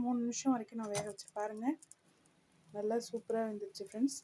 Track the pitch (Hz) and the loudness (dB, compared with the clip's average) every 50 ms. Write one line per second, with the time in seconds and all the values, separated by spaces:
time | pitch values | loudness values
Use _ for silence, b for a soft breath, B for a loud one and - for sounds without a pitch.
0 | 240 240 247 240 233 240 233 - - 269 262 233 220 - - 226 220 208 202 202 | 4 2 2 2 2 0 0 2 4 4 4 4 2 -4 -6 -4 -4 -2 -2 -2
1 | 208 208 208 - - - - 214 208 214 214 214 226 262 320 - - - - _ | -2 -4 -6 -10 -12 -10 -4 -4 -4 -2 -2 0 2 2 2 0 -2 -16 -20 _
2 | _ _ _ _ _ - _ _ _ _ _ _ - - - 208 208 214 226 240 | _ _ _ _ _ -20 _ _ _ _ _ _ -18 -12 -6 -2 0 2 2 2
3 | 240 - - 226 - - 226 226 226 220 214 208 202 196 - - 202 196 - 214 | 0 -2 -6 -6 -4 0 0 0 0 0 -2 -4 -6 -8 -8 -10 -10 -8 0 2
4 | 254 277 - - | 2 2 2 0